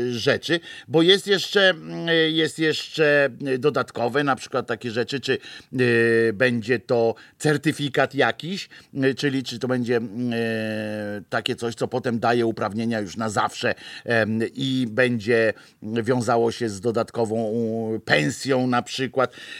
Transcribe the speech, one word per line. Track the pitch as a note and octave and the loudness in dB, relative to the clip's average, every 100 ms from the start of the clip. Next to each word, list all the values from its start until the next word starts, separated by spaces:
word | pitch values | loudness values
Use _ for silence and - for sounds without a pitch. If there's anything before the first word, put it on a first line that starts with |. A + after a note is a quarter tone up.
| B2 | -2
rzeczy, | A#2+ A#2 A2 - E3+ - - - | 0 0 0 0 -4 -4 -16 0
bo | D3+ | 4
jest | E3+ G3 G3+ | 6 4 4
jeszcze, | F#3+ - G3+ F#3+ | 0 2 2 4
mm, | D#3+ D#3+ E3+ E3+ E3 D#3+ | 2 -6 -8 0 2 2
jest | D#3+ A#2+ D#3 | 2 -2 0
jeszcze, | D#3 - - - D3 D3 C#3 - C#3 | 0 0 -4 2 4 4 2 0 -4
e, | C3 | 0
dodatkowe, | D3 B2+ B2+ - A#2 C3 | 2 0 -2 -2 0 2
na | C#3+ B2 | 0 -2
przykład | - B2+ A2+ | -2 -6 -4
takie | A2+ A#2+ | -6 -4
rzeczy, | A2 A2+ C#3 | -4 -2 -4
czy, | B2+ A#2+ - - - | -2 -4 -4 -18 -8
e, | B2+ B2 A#2 A#2 A2+ A2+ | 0 4 4 6 6 4
będzie | G2 B2+ A#2+ G#2+ A#2+ | 2 2 2 0 -2
to | - A#2+ A2+ - - _ | 2 2 2 0 -10 _
certyfikat | D3+ D3 D#3 - C#3+ C#3+ C3 C3+ | 0 2 0 -2 -2 0 0 2
jakiś, | A#2 - D#3+ F#3+ - - - C#3+ | 0 0 -8 -8 -10 -18 -12 0
e, | C3+ | 0
czyli | B2+ C#3+ C3+ | 2 -2 -2
czy | B2 A#2 | -4 -6
to | B2+ | -2
będzie, | B2+ A#2 A#2+ | -2 0 0
mm, | A2+ A2 B2 | -2 -4 -4
e, | A#2 A2+ A2 A2 G#2+ G#2+ G#2+ G#2 G#2 - | -2 -2 -2 -4 -6 -6 -6 -8 -10 -6
takie | A#2+ A#2+ A#2 | -4 -2 -2
coś, | A#2 - | -4 -4
co | B2 | -4
potem | B2+ B2 A2+ | -2 -2 0
daje | A#2 A#2+ A#2 | 0 2 0
uprawnienia | - G#2+ G#2+ A#2 A2+ | 0 -4 -2 -2 -2
już | G2 A2+ | -4 -6
na | A2 | -4
zawsze, | G#2 A2 - A#2 - - - - | -2 -2 -2 -4 -4 -10 -12 0
em, | A#2 G#2+ A2 A2+ - | 2 2 0 -2 -2
i | C3+ C3 A#2+ | -2 0 0
będzie | A2 B2+ A#2+ G2+ A2+ A2 - - _ | 0 0 0 2 4 4 0 -10 _
wiązało | G#2+ A#2 A2 B2+ A2+ A#2 A#2 | -6 -2 0 0 2 2 2
się | - A#2 | 0 -4
z | G2 | -2
dodatkową, | A#2 A2+ A2 - A2 A2+ | -2 -2 -2 -2 -2 0
u-, | A2 A#2 A2+ A2+ A2 A2 | -2 -2 -2 -2 -4 -4
pensją | - D3+ D3 A#2+ C3 C3 B2+ | 0 2 2 -2 0 0 2
na | B2 | 0
przykład. | - - B2+ C3+ B2 - - | -2 -6 -4 0 -2 -4 -18